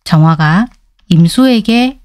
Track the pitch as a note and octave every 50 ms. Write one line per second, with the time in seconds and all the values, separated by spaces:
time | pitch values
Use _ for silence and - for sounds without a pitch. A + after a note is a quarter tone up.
0 | _ - E3+ D#3 D#3 E3 E3 D3+ D#3 D3+ D#3+ G3 A#3+ - - _ _ _ _ _
1 | _ - F3 D#3+ E3+ E3+ - B3+ C4 C4 B3 A3 G#3+ - A3+ A#3+ B3 B3+ C4+ -